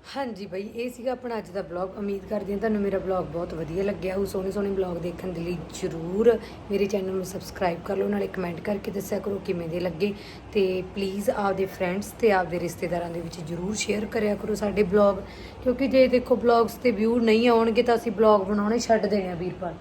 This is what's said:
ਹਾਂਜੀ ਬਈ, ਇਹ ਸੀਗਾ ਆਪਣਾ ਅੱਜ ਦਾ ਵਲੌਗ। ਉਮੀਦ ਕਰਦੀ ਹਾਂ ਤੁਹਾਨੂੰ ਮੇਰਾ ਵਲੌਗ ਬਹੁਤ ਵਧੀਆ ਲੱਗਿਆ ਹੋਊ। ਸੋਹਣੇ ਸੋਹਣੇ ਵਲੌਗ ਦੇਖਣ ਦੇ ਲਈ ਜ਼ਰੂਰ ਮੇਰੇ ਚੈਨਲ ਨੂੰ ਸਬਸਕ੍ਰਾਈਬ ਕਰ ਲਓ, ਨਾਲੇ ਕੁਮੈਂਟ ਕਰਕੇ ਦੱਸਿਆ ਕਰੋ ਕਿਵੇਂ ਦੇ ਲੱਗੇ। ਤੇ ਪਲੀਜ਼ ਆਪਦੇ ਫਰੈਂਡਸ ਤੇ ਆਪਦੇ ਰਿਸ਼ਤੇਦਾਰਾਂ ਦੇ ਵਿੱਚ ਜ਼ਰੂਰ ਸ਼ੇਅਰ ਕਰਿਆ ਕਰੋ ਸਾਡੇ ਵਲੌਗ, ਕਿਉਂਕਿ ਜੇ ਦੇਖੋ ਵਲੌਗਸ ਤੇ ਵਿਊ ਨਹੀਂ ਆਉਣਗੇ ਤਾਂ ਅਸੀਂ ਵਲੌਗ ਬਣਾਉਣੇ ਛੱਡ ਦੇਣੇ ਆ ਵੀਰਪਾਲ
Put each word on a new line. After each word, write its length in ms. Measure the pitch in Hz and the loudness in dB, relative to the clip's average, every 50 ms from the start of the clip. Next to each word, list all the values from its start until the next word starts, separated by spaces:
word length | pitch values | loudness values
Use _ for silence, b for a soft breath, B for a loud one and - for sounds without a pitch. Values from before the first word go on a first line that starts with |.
| _ - - | _ -12 -8
ਹਾਂਜੀ 300 | 262 277 247 220 180 202 | -6 -6 -6 -6 -10 -10
ਬਈ, 160 | 180 165 190 202 220 - | -8 -8 -8 -8 -8 -6
ਇਹ 160 | 233 240 254 | -6 -6 -6
ਸੀਗਾ 220 | 247 - 226 262 254 | -6 -6 -4 -4 -4
ਆਪਣਾ 260 | 247 247 247 233 214 | -4 -6 -6 -6 -6
ਅੱਜ 120 | 202 - | -8 -6
ਦਾ 120 | 175 196 185 | -8 -8 -8
ਵਲੌਗ। 360 | 156 170 175 185 190 - 220 | -6 -4 -6 -6 -6 -6 -6
ਉਮੀਦ 260 | 208 202 202 196 185 - | -6 -4 -4 -6 -4 -4
ਕਰਦੀ 220 | 220 202 190 185 202 | -4 -4 -2 -2 -4
ਹਾਂ 60 | 196 | -2
ਤੁਹਾਨੂੰ 220 | 196 226 214 208 | 0 0 0 2
ਮੇਰਾ 180 | 202 196 196 190 | 0 0 0 -2
ਵਲੌਗ 260 | 170 185 190 185 160 | -2 0 -2 -2 -2
ਬਹੁਤ 300 | 147 147 170 175 175 170 | -4 -4 -6 -6 -6 -6
ਵਧੀਆ 300 | 160 165 151 160 185 196 | -8 -6 -4 -2 -2 -2
ਲੱਗਿਆ 320 | 196 202 170 165 185 185 | -2 -2 -2 -4 -4 -2
ਹੋਊ। 80 | 190 202 | -2 -2
ਸੋਹਣੇ 260 | 190 - 196 185 196 | -2 -2 -4 -4 -2
ਸੋਹਣੇ 200 | 190 208 196 196 | -2 -2 -2 0
ਵਲੌਗ 260 | 196 190 185 180 175 | 0 0 -2 -2 -2
ਦੇਖਣ 320 | 170 165 175 165 - - 185 | -4 -4 -6 -6 -6 -8 -8
ਦੇ 120 | 175 165 | -6 -6
ਲਈ 180 | 170 170 180 160 - - - | -4 -4 -4 -6 -8 -10 -10
ਜ਼ਰੂਰ 640 | - 185 180 156 165 165 170 185 202 226 240 226 214 B B B B B - | -6 -6 -4 -4 -4 -6 -4 0 4 6 6 6 4 B B B B B -2
ਮੇਰੇ 160 | 202 196 202 | 0 0 0
ਚੈਨਲ 240 | 196 208 202 190 185 | 0 0 -2 -2 -2
ਨੂੰ 140 | 185 190 185 | -4 -4 -4
ਸਬਸਕ੍ਰਾਈਬ 580 | 180 - 185 - - - - 202 180 170 170 - | -4 -8 -10 -10 -10 -6 -2 -2 -2 -2 -2 -4
ਕਰ 140 | - 196 | -4 -2
ਲਓ, 120 | 190 196 202 | 0 0 0
ਨਾਲੇ 180 | 208 202 196 | 0 0 -2
ਕੁਮੈਂਟ 340 | 190 - 190 185 175 170 165 | -2 -4 -4 -4 -4 -6 -6
ਕਰਕੇ 300 | 175 - 208 196 - 226 | -4 -4 -4 -2 -4 -4
ਦੱਸਿਆ 280 | 180 196 190 - 214 196 | -6 -6 -4 -4 -4 -4
ਕਰੋ 220 | 190 208 202 190 180 | -2 -4 -6 -4 -4
ਕਿਵੇਂ 220 | - 185 175 170 165 | -4 -4 -4 -4 -4
ਦੇ 120 | 160 180 | -4 -2
ਲੱਗੇ। 340 | 175 185 165 156 190 208 202 B B B B B B - - | -2 -2 -2 0 -2 -2 -2 B B B B B B -4 0
ਤੇ 300 | 214 196 185 185 185 180 185 - | 2 2 2 2 -2 -4 -6 -6
ਪਲੀਜ਼ 360 | 202 196 190 190 202 202 - | -4 -4 -4 -2 -2 0 0
ਆਪਦੇ 360 | - - 208 196 190 190 190 | 0 2 2 0 2 0 -2
ਫਰੈਂਡਸ 400 | 185 180 - 190 180 180 202 208 | -4 -2 -2 -2 -2 -2 -2 -4
ਤੇ 260 | - - - - 220 196 | -6 -6 2 4 6 6
ਆਪਦੇ 280 | 185 185 165 165 175 | 6 2 0 -2 -2
ਰਿਸ਼ਤੇਦਾਰਾਂ 500 | 170 170 160 - - 170 175 170 175 170 | -4 -4 -4 -4 -4 -2 -2 -2 -2 -4
ਦੇ 100 | 165 170 | -6 -6
ਵਿੱਚ 200 | 170 165 - 180 | -6 -8 -8 -10
ਜ਼ਰੂਰ 340 | 165 151 170 165 180 196 214 | -8 -8 -6 -4 -4 -4 -4
ਸ਼ੇਅਰ 300 | 208 - - 202 208 214 | -4 -2 -2 -2 -2 -2
ਕਰਿਆ 280 | - - 233 214 208 208 | -2 -2 0 2 2 0
ਕਰੋ 200 | 202 220 214 214 | 0 -2 -4 -2
ਸਾਡੇ 280 | 196 214 208 185 185 214 | 0 0 -2 2 2 2
ਵਲੌਗ, 340 | 180 185 208 202 202 196 196 - B B B B B B B - | 4 6 6 6 6 4 2 -4 B B B B B B B 0
ਕਿਉਂਕਿ 260 | 254 247 247 269 254 | 0 2 2 0 4
ਜੇ 200 | 226 262 262 254 | 6 6 6 8
ਦੇਖੋ 280 | 254 254 247 - 254 | 6 2 4 4 2
ਵਲੌਗਸ 360 | 220 220 240 233 233 233 220 - | 4 6 4 6 6 4 2 0
ਤੇ 180 | - - 254 | 2 2 2
ਵਿਊ 280 | 220 196 214 226 233 247 | 2 4 2 2 4 4
ਨਹੀਂ 280 | 226 226 220 226 233 247 | 4 6 6 6 6 6
ਆਉਣਗੇ 340 | 233 226 226 226 220 214 233 | 6 6 6 4 4 4 4
ਤਾਂ 140 | 240 233 | 4 4
ਅਸੀਂ 160 | 226 226 240 202 | 2 2 -2 2
ਵਲੌਗ 280 | 185 220 220 214 208 | 4 6 8 8 6
ਬਣਾਉਣੇ 380 | 190 185 208 202 202 214 226 233 | 6 2 0 0 2 2 0 0
ਛੱਡ 280 | 226 - 226 214 185 | 4 4 4 4 4
ਦੇਣੇ 240 | 202 196 208 190 180 | 2 0 0 0 -2
ਆ 40 | 180 | -4
ਵੀਰਪਾਲ 400 | 165 175 185 156 - 185 170 165 170 | -4 -4 -6 -6 -6 -8 -8 -8 -10